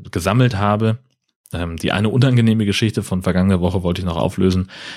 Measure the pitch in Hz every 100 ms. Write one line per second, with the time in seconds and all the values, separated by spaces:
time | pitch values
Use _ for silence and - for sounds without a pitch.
0 | - 95 87 117 123 98 104 107 110 113
1 | _ _ _ _ - - 85 82 - 95
2 | 107 127 131 123 113 110 101 95 113 110
3 | 98 92 92 90 95 92 87 92 87 90
4 | 92 82 71 95 92 92 92 - -